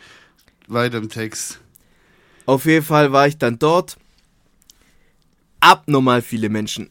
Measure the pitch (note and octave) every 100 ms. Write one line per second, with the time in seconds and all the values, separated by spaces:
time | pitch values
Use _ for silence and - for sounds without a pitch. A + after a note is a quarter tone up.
0 | - - _ _ _ _ - A#2 B2 A#2
1 | A2 A#2 A2 - - - _ _ _ _
2 | _ _ _ _ - C3+ D#3+ D#3+ D3+ D3+
3 | C#3+ C3+ C#3+ D3+ A#2+ A#2 D3+ E3+ F3+ -
4 | _ _ _ _ _ _ _ _ _ _
5 | _ _ _ _ _ - E3 F#3 - C#3
6 | C3 B2 A#2+ A2+ G#2+ G#2+ G#2+ - -